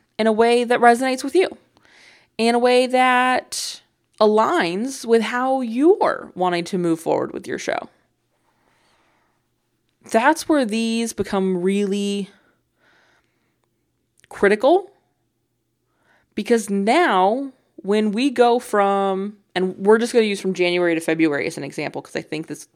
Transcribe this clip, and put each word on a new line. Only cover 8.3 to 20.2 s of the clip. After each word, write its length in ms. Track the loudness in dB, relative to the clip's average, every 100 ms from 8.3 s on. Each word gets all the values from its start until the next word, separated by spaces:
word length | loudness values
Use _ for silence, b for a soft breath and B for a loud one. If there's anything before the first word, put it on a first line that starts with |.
| _ _ _ _ _ _ _ _ _ _ _ _ _ _ _ _ _ -4
That's 380 | 0 2 0 0
where 180 | 0 0
these 460 | -2 -2 -2 -4
become 480 | -6 -4 -2 -2 0
really 680 | 0 0 0 -2 -2 -4 -6 b b b _ _ _ _ _ _ _ _ _ _ _ _ _ _ _ _ -18
critical, 600 | 0 0 2 4 2 0 _ _ _ _ _ _ _ _ _ _ _ _ _ _ -6
because 340 | 0 0 0
now 840 | -2 2 2 2 4 2 0 -6 -14 _ -10
when 340 | -2 0 0
we 180 | 0 0
go 300 | 2 4 2
from, 800 | 0 0 2 2 0 -2 -6 -12 _ -4
and 200 | -4 0
we're 220 | 4 4
just 160 | 4
gonna 100 | 2